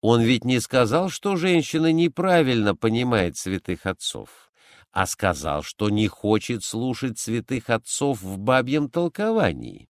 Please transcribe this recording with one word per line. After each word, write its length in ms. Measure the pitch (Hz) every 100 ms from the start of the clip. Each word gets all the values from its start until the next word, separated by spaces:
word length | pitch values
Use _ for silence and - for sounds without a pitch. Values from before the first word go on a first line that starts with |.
Он 220 | 110 117
ведь 220 | 113 123
не 160 | 123 127
сказал, 480 | - 131 117 139 185
что 260 | - 208
женщина 560 | 190 180 175 143 165 160
неправильно 840 | 160 170 - 180 175 139 120 104 92
понимает 600 | 113 113 123 117 87 -
святых 480 | - 92 - 90
отцов, 680 | 98 92 - - 53 - _ _ _ - _
а 140 | - 92
сказал, 560 | - 98 78 76 73
что 280 | 73 - 104
не 160 | 104 107
хочет 560 | - 104 107 - 120
слушать 560 | - 113 127 123 131 110
святых 500 | - 113 - 131 -
отцов 540 | 113 - - 143 123
в 160 | 95 95
бабьем 500 | 104 131 127 147 147
толковании. 1000 | 165 175 - 214 226 135 69 58 50 -